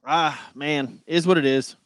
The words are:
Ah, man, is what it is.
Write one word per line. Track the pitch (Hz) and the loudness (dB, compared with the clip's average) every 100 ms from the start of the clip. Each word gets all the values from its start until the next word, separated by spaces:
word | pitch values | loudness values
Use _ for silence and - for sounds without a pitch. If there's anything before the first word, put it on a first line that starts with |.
| 131 | -2
Ah, | 160 160 139 - - | 0 0 -4 -18 -10
man, | 147 147 131 107 - | -4 -4 -4 -12 -2
is | 170 170 | -2 2
what | 175 | 2
it | 135 | 4
is. | 135 - - | 2 -2 -14